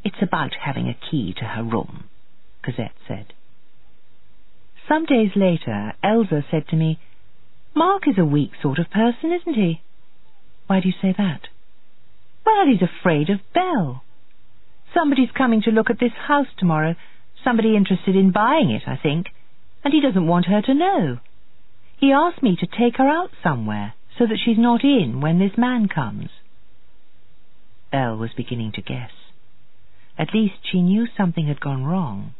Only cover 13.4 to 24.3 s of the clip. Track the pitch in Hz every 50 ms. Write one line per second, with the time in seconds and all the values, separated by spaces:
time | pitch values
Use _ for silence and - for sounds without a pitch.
13.4 | - - - 339 370 370 339 247 170 135 123 131 - - - - - - - -
14.4 | - - - - - - - - - - - 349 320 294 269 262 254 233 - -
15.4 | 269 240 226 220 202 233 220 220 220 - 233 - 247 240 - - - - 294 285
16.4 | 277 - - - 190 175 160 156 156 160 170 - - - - - - - - -
17.4 | - 262 240 220 214 220 220 214 196 - 190 175 - 196 185 190 190 190 175 202
18.4 | 214 233 294 320 262 147 110 113 - - 127 123 - 151 143 165 185 - - -
19.4 | - - - - - - - - - 285 285 311 277 269 180 190 165 160 175 175
20.4 | 175 180 202 208 208 - 269 285 339 381 403 320 190 139 120 123 - - - -
21.4 | - - - - - - - - - - - - - 277 269 285 320 349 349 -
22.4 | - 220 180 - - 175 - - 240 240 233 - 262 277 294 330 359 - - -
23.4 | - 175 143 120 110 107 107 104 101 104 - - - - - - 240 214